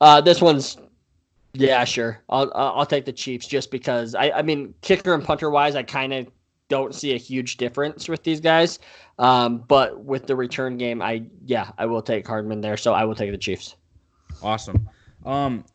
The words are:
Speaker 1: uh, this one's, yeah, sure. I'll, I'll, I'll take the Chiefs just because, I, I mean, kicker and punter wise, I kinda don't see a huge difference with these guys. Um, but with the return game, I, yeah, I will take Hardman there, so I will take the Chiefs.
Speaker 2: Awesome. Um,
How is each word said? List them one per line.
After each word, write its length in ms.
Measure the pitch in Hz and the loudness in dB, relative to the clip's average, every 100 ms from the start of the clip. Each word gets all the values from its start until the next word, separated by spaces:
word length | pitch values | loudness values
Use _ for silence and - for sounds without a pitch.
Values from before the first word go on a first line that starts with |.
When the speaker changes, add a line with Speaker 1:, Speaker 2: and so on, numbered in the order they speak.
Speaker 1:
uh, 200 | 151 147 | 10 10
this 200 | 160 170 | 8 6
one's, 360 | 170 143 - - - _ _ _ _ _ _ | 6 4 0 -12 -20 _ _ _ _ _ _
yeah, 300 | 131 131 127 | 0 2 2
sure. 360 | 120 123 113 110 - | 0 -2 -4 -6 -4
I'll, 220 | 135 139 | -2 0
I'll, 260 | - 135 117 | -2 -2 -2
I'll 60 | 143 | -2
take 180 | 143 131 | -2 -4
the 60 | |
Chiefs 340 | 113 135 120 - | -10 -8 -10 -6
just 240 | 139 - | -6 -6
because, 440 | 123 127 123 117 | -8 -4 -4 -4
I, 160 | 113 143 | -2 0
I 120 | 139 | 0
mean, 320 | 156 147 127 - | -2 -2 -6 -8
kicker 320 | - 185 185 | 0 0 2
and 100 | 160 | 0
punter 260 | - 147 156 | 0 -2 0
wise, 240 | 147 147 143 | 2 2 0
I 60 | |
kinda 440 | 120 139 135 135 123 _ _ _ - | -6 -6 -6 -6 -10 _ _ _ -4
don't 260 | 135 135 | -4 -4
see 200 | 135 143 | -6 -4
a 20 | 120 | -4
huge 400 | 123 131 123 - | -4 -8 -6 -6
difference 500 | 123 143 147 151 - | -6 -4 -6 -6 -10
with 140 | 160 | -6
these 160 | 165 156 | -4 -2
guys. 380 | 160 160 165 - - - - - | 2 4 2 -2 -18 -20 -16 0
Um, 400 | 123 127 120 117 120 | 4 4 2 -2 2
but 380 | 139 123 - | 4 4 -2
with 220 | 131 135 135 | -6 -6 -4
the 100 | 131 | -4
return 400 | 123 - 131 123 | -4 -4 -6 -4
game, 240 | 120 117 | -4 -4
I, 220 | 95 113 117 - 131 | -4 -6 -8 -12 -4
yeah, 240 | 117 98 - | -4 -4 -6
I 80 | 113 | -4
will 160 | 113 | -2
take 240 | 110 107 - | -2 -4 -4
Hardman 340 | 110 107 107 | -6 -6 -6
there, 160 | 107 107 | -4 -2
so 160 | 120 | 0
I 120 | 95 | 2
will 100 | 110 | 0
take 160 | 110 101 | -2 -6
the 80 | 101 | -6
Chiefs. 380 | 101 92 - - _ _ _ _ - 78 | -6 -6 -10 -20 _ _ _ _ -20 -10
Speaker 2:
Awesome. 460 | 104 110 104 98 110 _ _ _ | -6 -6 -2 -4 -4 _ _ _
Um, 400 | - 139 139 117 - | -6 -4 -4 -6 -10